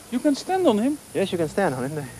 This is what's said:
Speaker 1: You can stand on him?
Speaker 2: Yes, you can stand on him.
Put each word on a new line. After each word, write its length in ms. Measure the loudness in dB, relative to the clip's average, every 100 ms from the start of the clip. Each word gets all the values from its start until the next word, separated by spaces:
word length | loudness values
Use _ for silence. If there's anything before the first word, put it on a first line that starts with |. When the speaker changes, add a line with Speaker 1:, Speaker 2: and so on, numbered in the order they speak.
| -8
Speaker 1:
You 80 | 0
can 160 | 2
stand 320 | 0 0 2 4
on 120 | 4
him? 200 | 2 -2 -4
Speaker 2:
Yes, 200 | -4 -2
you 60 | -2
can 100 | -2
stand 260 | 0 0
on 160 | 0 -4
him. 140 | -6 -10